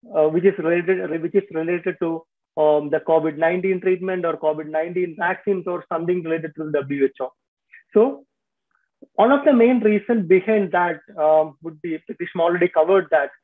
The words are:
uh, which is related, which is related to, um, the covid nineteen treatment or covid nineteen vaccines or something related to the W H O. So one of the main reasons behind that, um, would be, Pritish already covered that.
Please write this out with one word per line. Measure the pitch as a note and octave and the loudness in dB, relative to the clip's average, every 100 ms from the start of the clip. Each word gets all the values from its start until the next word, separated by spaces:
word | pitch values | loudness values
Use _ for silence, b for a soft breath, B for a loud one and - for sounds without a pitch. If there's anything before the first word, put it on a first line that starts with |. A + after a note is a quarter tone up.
| - F3+ | -6 0
uh, | D#3 | 0
which | D#3+ | 2
is | F#3 F#3+ | 0 0
related, | D#3+ F3 E3+ F#3 F#3 E3 | -2 -2 0 -2 -2 -6
which | E3+ G3 | -2 -2
is | F#3+ | -2
related | D#3+ E3 F3 F3+ D#3+ | -6 -4 -4 -4 -4
to, | E3 E3 - _ _ - | -4 -6 -10 _ _ 0
um, | D3+ D3+ D3 | 2 2 0
the | D#3 D#3+ | -4 0
covid | D#3+ D#3 D3 | 0 0 -2
nineteen | E3 F3+ F#3+ F#3 | -2 0 -2 -2
treatment | F#3 F#3 F#3 F#3 E3+ | -2 -2 -2 -4 -4
or | D#3 | -2
covid | D#3 D#3 D3+ | -2 -2 -4
nineteen | D#3 E3 F3+ F3+ D3+ | -4 -4 -4 -6 -4
vaccines | E3+ F#3 - G3 F3 | -4 -4 -4 -4 -4
or | F3 - | -10 -6
something | E3 E3 F3+ | -6 -2 -4
related | D#3+ E3 D#3 D3+ | -2 -6 -6 -10
to | |
the | D#3 | -4
W | D3 C#3 C#3+ C3+ | -4 -4 -2 -2
H | _ | _
O. | B2+ _ _ _ _ B _ | -12 _ _ _ _ B _
So | G#3+ B3 C#4 _ _ _ _ _ _ _ _ - | 2 2 0 _ _ _ _ _ _ _ _ -16
one | - A3+ | 0 4
of | C#4+ D4 | 4 4
the | |
main | B3+ A#3 B3+ | 4 4 4
reasons | A3 G#3 G3+ A#3 F3 | 2 0 0 -2 2
behind | F#3+ F#3+ G#3+ F#3+ | 2 4 0 0
that, | F3 F3 D#3 _ - | 0 -2 -4 _ -2
um, | D#3 D#3 D#3 C#3 | 2 4 2 -6
would | D#3+ D#3 | -16 -12
be, | E3+ D#3 _ | -10 -10 _
Pritish | - E3+ F3 | -12 -10 -2
already | E3 F3 F3 | 0 2 0
covered | E3 D#3+ F#3+ E3+ | 2 4 2 2
that. | D#3 C#3+ - | 0 0 -10